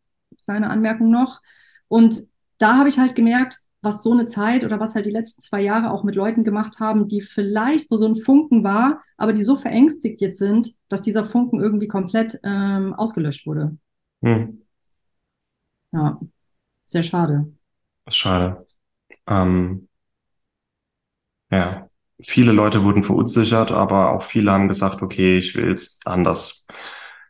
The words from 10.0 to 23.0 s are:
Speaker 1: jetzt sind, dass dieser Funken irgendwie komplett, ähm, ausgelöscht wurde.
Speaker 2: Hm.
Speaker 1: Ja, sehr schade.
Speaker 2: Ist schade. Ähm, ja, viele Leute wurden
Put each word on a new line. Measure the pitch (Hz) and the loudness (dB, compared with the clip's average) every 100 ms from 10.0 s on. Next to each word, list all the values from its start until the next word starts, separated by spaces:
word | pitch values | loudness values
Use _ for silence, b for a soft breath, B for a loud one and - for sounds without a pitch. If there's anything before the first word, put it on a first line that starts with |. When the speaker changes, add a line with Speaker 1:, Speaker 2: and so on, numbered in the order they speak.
| 220 - | -8 -4
Speaker 1:
jetzt | 190 190 | -6 -2
sind, | 196 220 233 - - | 0 0 0 -6 -8
dass | 196 | -6
dieser | 208 214 208 | -2 -2 0
Funken | 240 247 220 | 0 0 0
irgendwie | 202 208 208 | 0 -2 -2
komplett, | 202 185 220 226 - | -4 -2 -2 -2 -6
ähm, | 202 196 196 196 190 | -6 -4 -2 -2 -4
ausgelöscht | - 220 202 151 139 - | -4 -6 -4 -4 -6 -8
wurde. | 151 151 151 _ _ _ - | -6 -6 -8 _ _ _ -4
Speaker 2:
Hm. | 120 113 113 - _ _ _ _ _ _ _ _ _ _ _ _ _ | 0 0 -2 -12 _ _ _ _ _ _ _ _ _ _ _ _ _
Speaker 1:
Ja, | 160 151 151 - _ _ _ _ _ - | -4 -4 -4 -14 _ _ _ _ _ -6
sehr | 175 | -4
schade. | 165 175 165 147 147 - _ _ _ _ - | -2 -2 0 0 -4 -10 _ _ _ _ -4
Speaker 2:
Ist | - | -2
schade. | 101 90 90 95 - _ _ _ _ - - | 0 0 0 -4 -16 _ _ _ _ -16 -4
Ähm, | 101 92 90 90 95 - _ _ _ _ _ _ _ _ _ _ _ _ _ _ _ - | 0 2 2 0 -6 -14 _ _ _ _ _ _ _ _ _ _ _ _ _ _ _ -4
ja, | 95 87 95 - _ _ _ | -2 -2 -6 -14 _ _ _
viele | - - 120 | -4 2 4
Leute | 110 107 104 | 6 4 2
wurden | 101 101 | 2 2